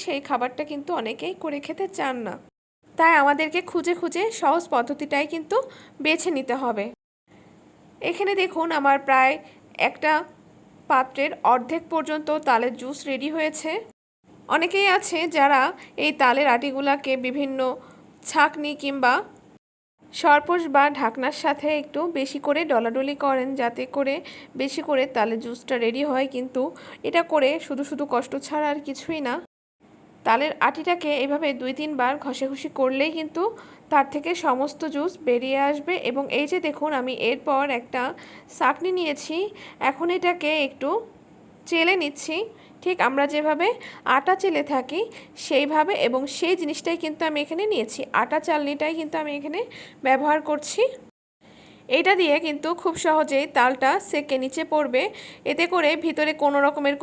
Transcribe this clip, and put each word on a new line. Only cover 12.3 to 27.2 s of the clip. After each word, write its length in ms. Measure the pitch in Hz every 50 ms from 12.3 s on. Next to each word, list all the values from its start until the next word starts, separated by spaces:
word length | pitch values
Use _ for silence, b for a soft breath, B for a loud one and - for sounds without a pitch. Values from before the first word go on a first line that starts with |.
| 302 311 302 294
তালের 240 | 247 226 240 254 233 -
জুস 180 | 240 254 285 277 - 285
রেডি 180 | 269 247 262 302 302
হয়েছে। 340 | 330 311 311 302 311 - 311 330 427 440 - - _ _ _ _ _ _ _ - - - - -
অনেকেই 340 | 311 330 339 381 392 403 392 370
আছে 220 | 403 392 - 359 320 330 339 330
যারা 240 | 311 277 277 285 262 262 320 370 B B B B - -
এই 80 | 302 294 - 277
তালের 240 | 247 240 277 294 277 240
আটিগুলাকে 560 | 240 269 285 269 269 285 285 277 285 - 269 262 254 247
বিভিন্ন 340 | 254 254 294 285 269 269 262 262 254 262 B B B B B B - - - - -
ছাঁকনি 440 | - 320 285 311 - 294 294 294 294 294 -
কিংবা 300 | 277 277 277 262 247 254 349 415 - - - - - - _ _ _ _ _ _ _ _ _ _ - - -
সরপোষ 420 | - 330 294 294 294 349 349 359 330 302 269
বা 100 | 285 277 294 294 277
ঢাকনার 380 | 254 226 226 269 254 269 294 - -
সাথে 240 | 302 277 285 - 294 302 294 277
একটু 180 | 294 - 277 320 349 330 277
বেশি 200 | 262 277 - 277 -
করে 140 | 294 285 311 339 302 269
ডলাডলি 440 | 226 233 233 233 262 269 277 285 277 285
করেন 240 | 277 269 262 254 269 269 269
যাতে 220 | 247 233 233 247 254 262 -
করে 180 | 277 277 269 277 330 B B B B B B - -
বেশি 200 | 262 269 277 330 311 -
করে 160 | 294 262 262 277 269
তালের 240 | 247 214 226 226 226 233
জুসটা 300 | 233 240 240 - - 269 240 233
রেডি 180 | 233 240 262 285 302
হয়, 160 | 262 262 269 269 262
কিন্তু 280 | 247 247 254 - 254 262 320 B B B B B B - -
এটা 140 | - 339